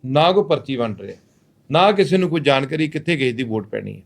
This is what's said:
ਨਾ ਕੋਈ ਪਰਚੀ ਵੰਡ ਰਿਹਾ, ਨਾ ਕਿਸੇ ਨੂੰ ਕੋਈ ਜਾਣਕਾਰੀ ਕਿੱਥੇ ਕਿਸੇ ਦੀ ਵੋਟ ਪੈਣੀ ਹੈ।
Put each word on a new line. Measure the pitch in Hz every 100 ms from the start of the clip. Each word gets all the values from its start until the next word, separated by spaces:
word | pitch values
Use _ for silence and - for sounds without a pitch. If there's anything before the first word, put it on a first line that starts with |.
| 127
ਨਾ | 143 165
ਕੋਈ | 190
ਪਰਚੀ | 160 151 - 131
ਵੰਡ | 117 95
ਰਿਹਾ, | 98 95 _ _ _ _ _
ਨਾ | 151 196
ਕਿਸੇ | 202 160 185
ਨੂੰ | 180
ਕੋਈ | 160
ਜਾਣਕਾਰੀ | 147 135 135 156 156
ਕਿੱਥੇ | 151 151 160
ਕਿਸੇ | 127
ਦੀ | 117
ਵੋਟ | 120 110 101
ਪੈਣੀ | 107 101
ਹੈ। | 101